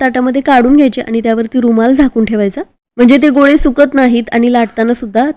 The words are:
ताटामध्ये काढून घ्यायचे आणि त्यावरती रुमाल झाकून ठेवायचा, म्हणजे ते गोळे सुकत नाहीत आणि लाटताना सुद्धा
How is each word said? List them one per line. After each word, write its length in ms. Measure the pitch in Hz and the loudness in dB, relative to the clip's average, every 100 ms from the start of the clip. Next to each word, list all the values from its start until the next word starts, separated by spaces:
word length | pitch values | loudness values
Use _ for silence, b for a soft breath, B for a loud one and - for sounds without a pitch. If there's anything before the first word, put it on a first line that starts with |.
ताटामध्ये 420 | 269 247 254 254 | -2 -2 -2 -2
काढून 340 | 269 262 247 294 | 0 2 4 2
घ्यायचे 240 | 277 226 | 2 -2
आणि 200 | 233 226 | -6 -4
त्यावरती 380 | 226 226 226 254 | -2 -2 -4 -2
रुमाल 320 | 233 220 233 | 0 0 2
झाकून 320 | 269 269 226 | 2 0 0
ठेवायचा, 380 | 214 214 202 233 381 _ _ - | -2 -2 -4 -6 -12 _ _ 0
म्हणजे 220 | 240 269 | 2 4
ते 60 | 302 | 2
गोळे 280 | 262 277 294 | 2 2 2
सुकत 360 | 285 254 285 | 0 0 0
नाहीत 360 | 277 254 240 226 | 2 0 0 -2
आणि 200 | 233 240 | -2 0
लाटताना 420 | 240 220 - 226 | 0 -2 -4 -4
सुद्धा 360 | 240 226 214 277 | -4 -4 -2 -2